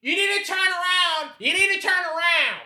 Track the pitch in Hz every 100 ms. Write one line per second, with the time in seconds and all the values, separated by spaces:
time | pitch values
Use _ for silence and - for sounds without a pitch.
0 | 247 370 392 403 403 381 381 359 359 359
1 | 349 320 294 - 233 349 392 381 403 359
2 | 349 320 339 339 262 202